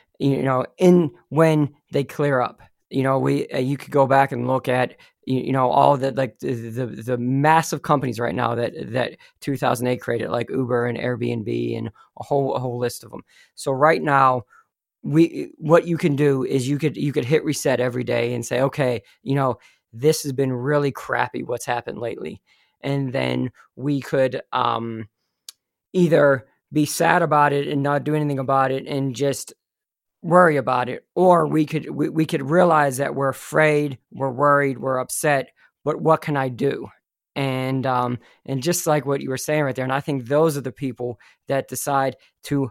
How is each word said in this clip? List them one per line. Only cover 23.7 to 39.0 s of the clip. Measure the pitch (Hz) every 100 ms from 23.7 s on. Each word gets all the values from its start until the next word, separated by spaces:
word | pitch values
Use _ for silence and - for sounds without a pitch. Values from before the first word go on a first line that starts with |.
| -
we | 135 143
could, | - 139 131 123 -
um, | 127 120 113 117 113 110 _ _ _ - - _ _ _
either | 185 170 156 143 135 - _ _
be | 151 147
sad | - 165 175
about | 165 147 147
it | 143 147
and | 147
not | 139 143
do | 139
anything | 151 147 135
about | 131 135 131
it | 135 -
and | 143 135 120
just | 139 131 - - _ _ _ _ _ _
worry | 170 180 175 143
about | 127 123 123
it, | - - -
or | 180 175 151
we | 151 151
could, | 156 -
we, | 143 156
we | 160 160
could | 160 135
realize | 175 180 156 143 127
that | 139 139
we're | 135
afraid, | - - 151 156 151 147 131 _
we're | - 135
worried, | 120 147 143 139 127
we're | 131 127
upset, | 127 - 151 139 127 _ _ _
but | 143 156
what | 156 156
can | - 143
I | 135
do? | 117 139 - - - _ _ _ -
And, | 135 131 131 135 131
um, | 127 123 123 _ _ -
and | 135
just | 143 175 165
like | 151